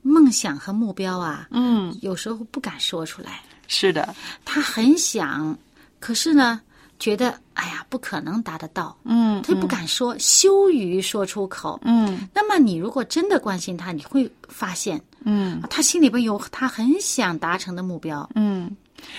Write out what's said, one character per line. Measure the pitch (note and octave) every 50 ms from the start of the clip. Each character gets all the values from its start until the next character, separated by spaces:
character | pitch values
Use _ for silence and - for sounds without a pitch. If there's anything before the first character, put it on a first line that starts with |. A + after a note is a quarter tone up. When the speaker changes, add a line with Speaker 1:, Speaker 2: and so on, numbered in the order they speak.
| -
Speaker 1:
梦 | C4 D4 E4 D#4 C4
想 | G#3+ - - G3 C#3+ C#3+
和 | - -
目 | G3 G#3+ A#3 G#3+ F#3
标 | - F#3+ F#3 F#3 F3+
啊， | F3 D#3+ D3 - - -
Speaker 2:
嗯。 | - A#3+ B3 B3 A#3 G#3+ F#3+ F3 E3 - -
Speaker 1:
有 | G3 F#3
时 | E3+ - G#3+
候 | A3+ G#3+ A3+ -
不 | - C#4+
敢 | C4 G#3 - -
说 | - - - E3 D#3+
出 | D#3 - - -
来。 | - - - - - - - _
Speaker 2:
是 | - - - - F#3+
的。 | E3+ D#3+ - - - - - - - - _
Speaker 1:
他 | - - D4
很 | D4 - - A3+ A3 B3+ D4+ F4+
想， | - - - A3 E3 C#3 C#3+ C#3+ D#3 D#3 D#3+ - _ _ _ _ _ _ _ _
可 | - - A#3
是 | - - D#4+ D#4+
呢， | C#4+ C4 A#3+ A#3 A3+ - _ _ _ - _ _ -
觉 | - A3+ G#3
得， | G3 B3 A#3+ - - _ _ _
哎 | - - -
呀， | - - - -
不 | -
可 | B3+ - - - D#3
能 | - - F#3 A3+ A3+
达 | - D#3+ D#3+
得 | - D#3
到。 | - - E3+ D#3+ - _ -
Speaker 2:
嗯， | A#3 A3+ A#3 A#3 A3 G#3 G3 -
Speaker 1:
他 | - F#3+
不 | F#3+ F#3
敢 | - C4 G3+ E3+ D#3+
说， | - - B3+ A#3+ A#3
Speaker 2:
嗯。 | -
Speaker 1:
羞 | - - - - - G4 G4 G4 G4 G4
于 | F4 C4 G3+ F3 F3+ F#3+
说 | F#3 - - A3 G3
出 | F#3+ - G#3+ G3 F#3+
口。 | - - - D3+ - - -
Speaker 2:
嗯。 | - A#3 A#3 A3 G3+ F#3+ F3+ G3+ F#3 -
Speaker 1:
那 | F#4+ G#4+
么 | G#4+ G#4 F4+ C#4
你 | A3 F3+
如 | D#3+ E3+ A3+
果 | - C#4 A#3+
真 | - - E4 E4+ G4+
的 | G4 C#4+
关 | - A3 F#3+ F3+
心 | - - F3+ E3+
他， | F3 F3+ F3
你 | D3+ -
会 | - - C4+ B3+ - - _ -
发 | - - - - F#3 F3+
现， | - - G#3 E3 - - _ _ - -
Speaker 2:
嗯。 | G#3+ G#3 G3+ G3 F#3 E3+ E3 E3 -
Speaker 1:
他 | - -
心 | D#4 - - F4 D#4
里 | B3+
边 | F#3+ B3 A#3+
有 | A3 G#3 G3+ - - -
他 | - B3+ C4+
很 | - - A3 B3 D4+ G4
想 | G#4 - - - A3+ F#3 E3+ D#3
达 | D#3+ E3 F3
成 | F#3+ F#3 F#3 F3+
的 | F3 F#3
目 | F#3 F3+ D#3+
标。 | - D#3 D3+ D3 C#3+ - -
Speaker 2:
嗯。 | A3 G#3+ G#3 G3 F#3 F3 F3 G3+ - _ _ _ - - - -